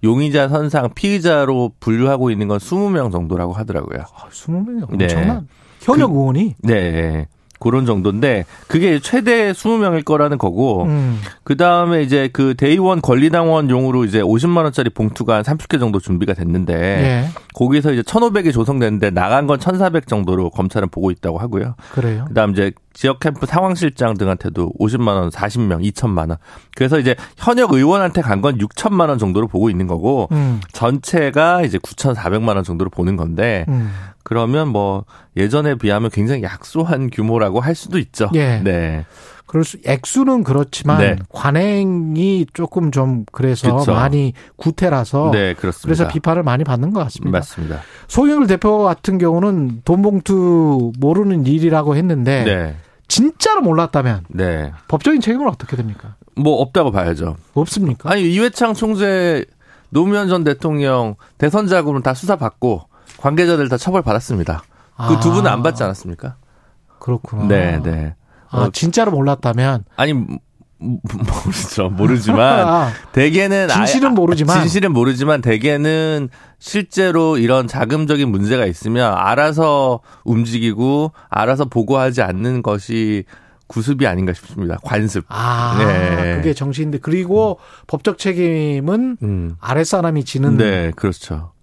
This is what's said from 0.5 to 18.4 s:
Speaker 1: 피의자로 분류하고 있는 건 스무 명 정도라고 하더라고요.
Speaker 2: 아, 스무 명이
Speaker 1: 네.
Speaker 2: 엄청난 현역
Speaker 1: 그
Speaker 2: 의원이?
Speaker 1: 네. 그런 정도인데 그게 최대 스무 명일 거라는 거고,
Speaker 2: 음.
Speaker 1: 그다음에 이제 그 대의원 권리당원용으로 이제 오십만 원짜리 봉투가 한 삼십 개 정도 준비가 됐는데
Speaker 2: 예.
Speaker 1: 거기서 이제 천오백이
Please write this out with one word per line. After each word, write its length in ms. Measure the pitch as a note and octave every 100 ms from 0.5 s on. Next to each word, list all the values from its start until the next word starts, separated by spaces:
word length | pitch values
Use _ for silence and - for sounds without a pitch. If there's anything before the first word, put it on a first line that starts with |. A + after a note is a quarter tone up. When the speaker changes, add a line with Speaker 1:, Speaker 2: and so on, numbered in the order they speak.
| D3+ D3+ D3 A#2+
Speaker 1:
피의자로 760 | - G3+ G3+ E3+ D#3 C3+ C3 B2 -
분류하고 500 | - A2+ C3 C#3 B2+
있는 180 | G#2+ G#2
건 100 | G#2
스무 300 | - F3+ G3+
명 200 | F3+ B2
정도라고 420 | F2 E2 F2 F2
하더라고요. 480 | F2+ A2 F2+ C#2 B1
Speaker 2:
아, 260 | C#2+ - -
스무 320 | - - E3+
명이 320 | G#3+ A#3+ D#3 F#2+
Speaker 1:
네. 80 |
Speaker 2:
엄청난 440 | F#2 E2 F#3+ A#3+ D3 _ _ _
현역 320 | - C#4+ C#4
Speaker 1:
그 60 | D3
Speaker 2:
의원이? 360 | C3+ C3 G#3+ -
Speaker 1:
네. 640 | A2 A2+ F2 E2 E2 D#2 D2+ _ _ _
그런 260 | A#2 B2+ B2+
정도인데 580 | G#2 F#2+ G2+ C#3 A2 F2+ - -
그게 320 | D#3 F#3 D3+
최대 540 | - B3 A3 A#3 G#3
스무 240 | F3+ G#3+ A3+
명일 240 | G3+ E3
거라는 340 | D3 D3+ D3 C#3+
거고, 460 | G2 F2 C3 G2+
Speaker 2:
음. 380 | F3+ D3+ C3 A2+ G2+ -
Speaker 1:
그다음에 580 | - C#3 F3 F3 F3 E3+
이제 260 | C#3 C#3 C3+
그 220 | C3 C3+ B2+
대의원 440 | C#3 E3+ F#3 F#3
권리당원용으로 1040 | C#3+ B2 D3+ E3+ E3 D#3+ D3 B2+ C3 B2+
이제 160 | A#2 G#2+
오십만 440 | F#2+ A2+ D#3+ F3
원짜리 260 | D#3 C3 A#2+
봉투가 460 | - A2 - G#2+ A2
한 80 |
삼십 240 | G#2+ D3+ -
개 100 | D3+
정도 220 | B2 G2
준비가 340 | - F2+ F#2+
됐는데 400 | F#2 E2+ F2 F2
Speaker 2:
예. 540 | E2 F2 G2 C3+ B2 C#3+ E3 -
Speaker 1:
거기서 380 | - B2 D3 D3
이제 100 | B2+
천오백이 480 | A2 G#3+ A#3 G#3